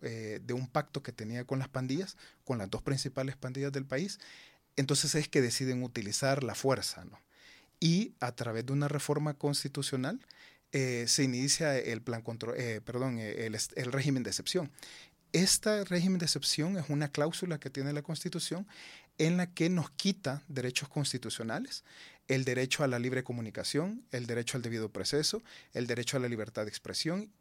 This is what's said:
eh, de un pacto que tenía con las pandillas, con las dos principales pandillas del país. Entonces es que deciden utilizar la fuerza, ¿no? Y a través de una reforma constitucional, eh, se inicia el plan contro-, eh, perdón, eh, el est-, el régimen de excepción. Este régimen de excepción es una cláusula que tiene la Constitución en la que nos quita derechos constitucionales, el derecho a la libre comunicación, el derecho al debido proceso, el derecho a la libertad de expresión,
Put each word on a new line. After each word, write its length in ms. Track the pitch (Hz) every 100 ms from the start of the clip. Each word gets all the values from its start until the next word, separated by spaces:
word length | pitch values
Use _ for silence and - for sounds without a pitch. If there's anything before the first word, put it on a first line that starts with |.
eh, 380 | 123 113 110 98
de 100 | 117
un 140 | 123 127
pacto 360 | - - 139
que 80 | -
tenía 340 | - 107 120 127
con 140 | 135
las 100 | 131
pandillas, 480 | 131 127 143 196 - - _
con 140 | - 120
las 120 | 98
dos 120 | 110
principales 540 | 139 139 131 139 135 -
pandillas 360 | 127 135 139
del 140 | 139 135
país. 340 | 135 196 - - - - _ _ -
Entonces 380 | 139 143 147
es 160 | 156 147
que 120 | 143
deciden 420 | 120 - 131 123
utilizar 600 | 123 117 101 - 135 139
la 120 | 117 101
fuerza, 500 | 135 123 - - 87
¿no? 140 | - _ _ - - _ _
Y 340 | 165 175 226 -
a 120 | 120
través 340 | 120 117 113 123
de 80 |
una 140 | 139 147
reforma 460 | 143 - 147 151
constitucional, 880 | 143 143 143 139 143 135 131 135 247 - - - _ _
eh, 340 | 139 127 120 120
se 160 | -
inicia 540 | 131 123 139 - 156 131
el 240 | - 110
plan 200 | 120 117
contro-, 340 | 117 117 113 120
eh, 260 | 120 107
perdón, 380 | - 123 131 117
eh, 260 | 107 - 113
el 80 |
est-, 240 | 107 - -
el 140 | 123
régimen 320 | 135 147 131
de 60 | 107
excepción. 420 | - - 135 - - - - - _ _
Este 500 | 165 190 - 214 214
régimen 340 | 190 180 190 180
de 80 | 160
excepción 520 | 143 - - 165 196
es 120 | 147
una 200 | 147 143
cláusula 500 | - 151 - 180 151
que 100 | 135
tiene 220 | 139 139
la 100 | 147
Constitución 640 | 143 156 170 160 - 175 202 - - - - -
en 180 | 160 180
la 180 | 175
que 160 | - 170
nos 200 | 185 -
quita 520 | - 190 196 135 143 -
derechos 400 | 131 123 127 139
constitucionales, 960 | 151 139 123 110 - 113 139 269 - - - - - -
el 160 | 135 127
derecho 380 | 123 131 -
a 40 | 139
la 120 | 120
libre 240 | 127 127
comunicación, 800 | 127 120 110 - - 143 185 233 -
el 160 | 123 120
derecho 300 | 117 120 131
al 40 |
debido 280 | 113 113 107
proceso, 540 | 98 95 143 147 220 - - -
el 140 | - 123
derecho 280 | 120 117 135
a 60 |
la 80 | 120
libertad 340 | 113 110 110
de 60 | 107
expresión, 640 | - - - 156 190 214 _